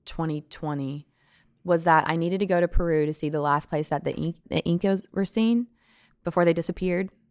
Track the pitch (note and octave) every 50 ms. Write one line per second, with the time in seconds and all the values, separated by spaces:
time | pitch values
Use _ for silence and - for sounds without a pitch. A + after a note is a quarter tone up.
0 | - - - - E3 D#3+ D3+ D3+ D3 - - - - D3+ D3 C#3+ C3+ C3+ C#3 D3+
1 | - _ _ _ _ _ _ _ _ _ _ _ - F3+ F3 E3 E3 F3 D#3+ D#3+
2 | - - E3 E3 E3 F3 F#3 F#3+ G#3 F#3 F3+ F3 F3 F3 - - F3+ E3+ D#3+ D#3
3 | D3+ D3+ D#3 - - D3 D#3 D3+ C#3+ D3 C#3+ D3+ - - - D3+ D#3 - D#3 C#3+
4 | - C#3+ - - - E3 E3 - _ - D#3 D#3+ - E3 E3+ F3 - G3 F#3+ F#3
5 | - - - G3 G3 - - A3+ A3 A3+ A#3 A#3 A#3+ - _ _ _ _ _ _
6 | _ _ _ _ - F3 - F3+ F3 E3+ D#3+ E3+ E3 - E3+ - F#3 F#3 F3 F3+
7 | G3 F#3+ _ _ _ _